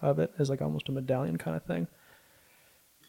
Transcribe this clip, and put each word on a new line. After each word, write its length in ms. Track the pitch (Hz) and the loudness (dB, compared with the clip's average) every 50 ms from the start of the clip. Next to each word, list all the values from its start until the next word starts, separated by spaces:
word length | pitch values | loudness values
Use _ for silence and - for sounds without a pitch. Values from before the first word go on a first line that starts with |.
of 180 | - 147 143 160 | 2 2 4 4
it 120 | 160 165 - | 2 0 2
is, 120 | - 143 131 | 0 0 2
like, 120 | 139 139 | 2 0
almost 280 | 147 151 156 - - - | 0 -2 -2 -2 -2 -4
a 20 | |
medallion 460 | 135 135 131 131 131 127 143 170 165 | -4 -2 0 0 0 2 2 0 -2
kind 180 | 165 - 165 160 | -2 -2 -4 -4
of 80 | 160 - | -4 -4
thing. 240 | - 175 175 170 - - - - - - - - _ _ - - _ _ _ _ _ _ _ _ _ _ _ - | -2 -2 -2 -2 -4 -6 -14 -20 -20 -20 -20 -20 _ _ -20 -20 _ _ _ _ _ _ _ _ _ _ _ -20